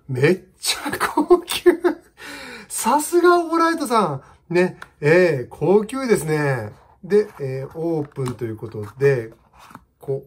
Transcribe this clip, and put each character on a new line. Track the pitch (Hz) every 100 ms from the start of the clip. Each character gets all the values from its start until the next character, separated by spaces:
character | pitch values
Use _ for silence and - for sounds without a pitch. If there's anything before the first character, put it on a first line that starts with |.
| -
め | 127 143
っ | 185 - _
ち | - -
ゃ | 294 - -
高 | - 302 349
級！ | - - 359 339 349 - _ _
<laughs> | - - 247 233 202
さ | - 220 285
す | 302 349
が | 359 349
オ | 320
ー | 330
ラ | 330
イ | 330
ト | 262
さ | 233 175 135 - _ _
ん！ |
ね、 | 170 180 175 - _
え | 147 175 180 139 120
ー、 |
高 | - 151 202 214
級 | 262 262
で | 185
す |
ね。 | 156 151 147 127 107 - _ _
で、 | 165 208 208 -
え | 139 131 139
ー、 | 165
オ | 165 160
ー | 147
プ | -
ン | 127
と | -
い | 117
う | 107
こ | 110
と | 110 104 -
で、 | 139 131 113 - _ _ - - _ _
こ | - 139